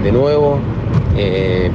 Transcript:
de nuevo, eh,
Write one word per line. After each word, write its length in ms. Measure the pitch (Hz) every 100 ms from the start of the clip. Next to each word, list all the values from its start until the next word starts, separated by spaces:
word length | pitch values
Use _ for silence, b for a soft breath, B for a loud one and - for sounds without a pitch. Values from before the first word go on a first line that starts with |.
de 80 | 98
nuevo, 480 | 117 143 147 147 143 - - - - - 104
eh, 560 | 98 95 92 92 90